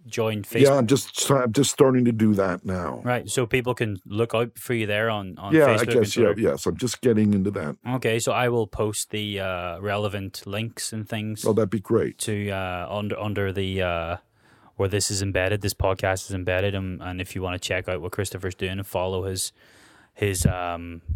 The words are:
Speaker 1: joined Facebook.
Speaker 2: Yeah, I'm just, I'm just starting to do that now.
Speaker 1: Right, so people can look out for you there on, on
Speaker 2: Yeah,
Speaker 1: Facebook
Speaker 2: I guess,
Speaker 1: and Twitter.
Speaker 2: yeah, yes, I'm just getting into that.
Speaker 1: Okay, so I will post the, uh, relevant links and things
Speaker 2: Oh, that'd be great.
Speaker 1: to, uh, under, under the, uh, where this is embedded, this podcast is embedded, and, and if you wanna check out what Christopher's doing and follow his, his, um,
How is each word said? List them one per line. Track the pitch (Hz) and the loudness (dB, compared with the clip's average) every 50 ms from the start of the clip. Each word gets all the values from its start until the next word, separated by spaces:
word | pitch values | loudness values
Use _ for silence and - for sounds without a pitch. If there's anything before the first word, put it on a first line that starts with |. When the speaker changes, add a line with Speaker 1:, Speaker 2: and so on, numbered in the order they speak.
| - | -18
Speaker 1:
joined | 117 - 120 110 110 107 104 98 | -8 -4 -2 0 0 0 -2 -6
Facebook. | - - 123 | -2 6 6
Speaker 2:
Yeah, | 139 139 139 | 8 8 8
I'm | 139 120 | 6 6
just, | 107 139 131 - - - - - - | 4 4 2 2 -4 -6 -4 2 2
I'm | 143 135 127 117 107 | 4 4 4 2 2
just | 139 139 - | 2 2 2
starting | - - 139 131 131 127 123 | 2 2 2 4 4 4 4
to | 120 | 2
do | 117 107 110 107 104 | 4 4 4 4 4
that | 95 98 92 87 - - | 4 2 0 -2 -4 -4
now. | 95 92 90 85 73 62 58 | -4 -4 -4 -4 -4 -6 -6
Speaker 1:
Right, | - 123 123 117 - 104 | -4 -2 -2 -2 -4 -2
so | - 139 123 | -2 -2 0
people | 107 - 131 117 123 120 | 2 0 0 2 0 -2
can | - 117 107 101 90 - | -2 -2 -4 -4 -8 -8
look | - 101 107 117 - - | -6 -2 0 0 2 2
out | 113 120 117 - - | 0 0 0 -4 -12
for | - - 123 | -6 -2 -2
you | 113 110 | -2 0
there | 101 104 104 113 117 | 0 0 0 0 0
on, | 107 104 98 92 87 - | -2 -2 -4 -8 -10 -10
on | 95 101 156 | -2 2 6
Speaker 2:
Yeah, | 160 147 131 | 6 6 6
Speaker 1:
Facebook | 113 107 | 6 4
Speaker 2:
I | 120 | 2
guess, | 117 117 | 4 4
Speaker 1:
and | 117 107 101 | 4 4 4
Twitter. | - 123 117 92 95 104 | 4 4 4 4 4 2
Speaker 2:
yeah, | 110 82 | 2 0
yes, | 69 71 - | 0 0 -2
I'm | 90 82 | -4 -2
just | - 127 117 - - | -2 -4 -4 -4 2
getting | - 127 110 107 107 104 | 2 4 6 6 6 6
into | 104 98 95 104 | 4 4 2 0
that. | 98 98 78 73 - - _ 117 127 | -2 -2 -4 -4 -6 -8 _ -4 -4
Speaker 1:
Okay, | 127 - 117 110 117 | 0 0 0 0 2
so | 110 131 | 0 0
I | 110 113 123 123 | 2 2 2 2
will | 120 117 110 | 2 2 0
post | 98 - - 107 107 104 - - - | -2 -2 -2 -2 -2 -2 -4 -6 -6
the, | - 107 104 104 101 98 | -6 -4 -4 -4 -4 -4
uh, | 95 95 92 87 87 90 85 85 | -4 -4 -4 -4 -4 -6 -6 -6
relevant | 98 104 101 104 104 101 98 101 98 95 - - - | -4 -2 -2 0 -2 -2 -4 -4 -8 -8 -10 -12 -10
links | 101 98 107 113 113 - - - - | -8 -6 -6 -6 -6 -8 -8 -10 -8
and | 117 110 107 - | -8 -8 -8 -6
things | 117 107 107 110 107 107 - | -6 -6 -4 -6 -6 -2 0
Speaker 2:
Oh, | 117 104 | 2 2
that'd | 110 110 95 | 2 2 0
be | - 107 | -2 -4
great. | - - 117 - 73 62 - - | -2 0 2 2 2 0 -4 -6
Speaker 1:
to, | - - 107 101 104 101 | -6 -4 -4 -2 -2 -2
uh, | 98 95 95 92 90 87 87 64 | -4 -4 -4 -4 -6 -6 -6 -6
under, | 95 104 104 104 - - | -6 -6 -4 -4 -6 -4
under | 104 107 101 101 101 95 90 | -4 -4 -2 -2 -2 -2 -2
the, | 98 98 95 95 95 | -2 -2 -2 0 0
uh, | 92 90 85 85 82 82 87 - - _ _ _ _ _ _ _ _ - _ | 0 0 0 0 -2 -4 -6 -6 -8 _ _ _ _ _ _ _ _ -18 _
where | - 98 95 | -2 0 0
this | 95 101 - - | 2 0 0 0
is | 104 95 | 0 0
embedded, | 101 98 90 92 92 92 104 98 | -2 0 2 2 2 2 0 0
this | 98 101 - | -2 -4 -2
podcast | - - 98 95 - - 95 92 95 - - | 0 0 0 0 2 0 0 0 0 -4 -6
is | |
embedded, | 98 92 90 92 90 92 98 101 | -6 -4 -2 0 0 0 0 0
and, | 98 95 95 92 90 - | -2 -2 -4 -6 -8 -8
and | - 90 90 90 | -8 -8 -8 -8
if | 90 - - | -8 -8 -6
you | 95 | -6
wanna | 92 90 90 90 | -4 -4 -4 -6
check | - - 95 92 92 - | -4 -2 -2 -2 -2 -2
out | 92 82 | -4 -4
what | 80 90 | -6 -6
Christopher's | - - 98 - - 92 98 92 90 | -4 -4 -4 -4 -6 -6 -6 -8 -6
doing | - 98 92 92 101 | -4 -4 -4 -4 -6
and | 98 | -8
follow | - - 92 90 92 95 92 92 | -4 -2 -2 -2 0 -2 -2 -2
his, | 95 95 98 - - - _ _ _ - - - - - - - _ _ | -4 -4 -4 -6 -6 -8 _ _ _ -20 -20 -20 -20 -20 -20 -20 _ _
his, | - 104 101 95 - - | 0 0 0 2 2 2
um, | - 90 90 90 87 85 85 85 85 85 85 - - - | 2 2 2 -4 -4 -4 -6 -8 -10 -12 -12 -6 -6 -6